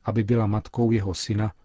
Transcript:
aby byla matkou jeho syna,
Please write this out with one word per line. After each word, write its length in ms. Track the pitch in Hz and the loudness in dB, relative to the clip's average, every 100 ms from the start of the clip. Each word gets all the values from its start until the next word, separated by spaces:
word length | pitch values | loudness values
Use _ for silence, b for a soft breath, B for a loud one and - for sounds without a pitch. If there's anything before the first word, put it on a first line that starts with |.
| - | -4
aby 180 | 113 | 0
byla 240 | 104 117 107 | 2 2 2
matkou 440 | 107 - - 117 | 0 -2 0 2
jeho 220 | 113 98 | 2 0
syna, 380 | 87 - 104 107 - | -4 -4 -2 -2 -6